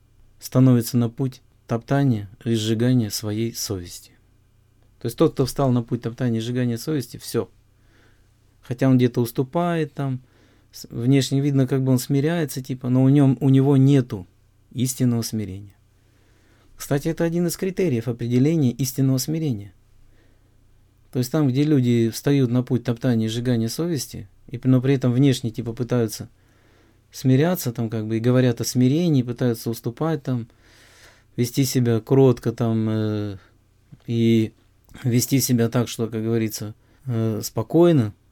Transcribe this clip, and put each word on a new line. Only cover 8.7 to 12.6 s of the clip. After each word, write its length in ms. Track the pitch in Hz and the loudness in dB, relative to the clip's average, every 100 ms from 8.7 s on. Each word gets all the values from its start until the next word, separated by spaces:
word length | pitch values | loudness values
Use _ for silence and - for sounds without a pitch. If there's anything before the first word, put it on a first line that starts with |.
| 127 131 | -2 2
он 80 | 127 | 4
где-то 240 | 123 120 | 4 0
уступает, 720 | 117 - 131 170 175 170 151 | -2 -2 -4 -2 -2 -2 -4
там, 280 | - 139 127 - _ _ _ _ | -6 -6 -6 -10 _ _ _ _
с-, 160 | - - | -20 -14
внешне 500 | - 120 139 131 139 | -4 2 2 2 0
видно, 260 | 143 135 131 | 0 0 0
как 160 | 135 | 0
бы 100 | 131 | 2
он 60 | 127 | 0
смиряется, 640 | - 143 151 170 151 139 | 2 0 0 -2 -4 -6